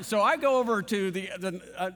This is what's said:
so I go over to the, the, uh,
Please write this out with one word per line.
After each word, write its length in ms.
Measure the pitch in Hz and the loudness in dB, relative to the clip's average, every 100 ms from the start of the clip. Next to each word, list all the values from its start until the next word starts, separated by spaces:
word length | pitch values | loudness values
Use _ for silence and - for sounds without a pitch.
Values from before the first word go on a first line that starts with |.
so 200 | 190 214 | -2 2
I 160 | 214 320 | 4 4
go 220 | 269 262 | 4 4
over 240 | 240 214 | 2 0
to 260 | - 208 190 | 0 0 0
the, 200 | 180 190 185 | -2 -6 -6
the, 220 | 185 175 - - | -6 -6 -10 -6
uh, 140 | 185 | -6